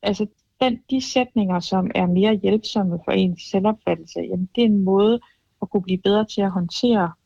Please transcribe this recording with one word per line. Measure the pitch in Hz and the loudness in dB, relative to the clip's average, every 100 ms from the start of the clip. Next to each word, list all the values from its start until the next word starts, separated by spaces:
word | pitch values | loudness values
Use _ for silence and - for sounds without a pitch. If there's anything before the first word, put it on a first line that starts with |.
altså | 202 202 214 _ _ _ | -2 -2 -4 _ _ _
den, | 254 247 _ | -2 -2 _
de | 262 | -4
sætninger, | 254 262 247 - 196 180 | -2 -2 0 0 0 -2
som | - 190 185 - | 0 -2 0 0
er | 180 | 0
mere | 180 208 214 | 2 2 2
hjælpsomme | 190 214 - - 190 170 - | 2 0 -2 -2 -2 -4 -2
for | |
ens | 196 190 170 - | 0 0 -2 -4
selvopfattelse, | 202 202 214 - 165 165 - | -2 0 -2 -4 -4 -6 -10
jamen, | 175 185 185 - | -6 -6 -6 0
det | |
er | 233 | 2
en | 202 | 4
måde | 190 196 208 240 _ _ _ _ | 4 4 4 0 _ _ _ _
at | - | -4
kunne | 208 | -4
blive | 185 185 | -2 -2
bedre | 196 202 214 | 2 0 0
til | - | -2
at | 196 | -2
håndtere | 185 170 - 247 226 175 - | -2 -4 -2 2 2 0 -4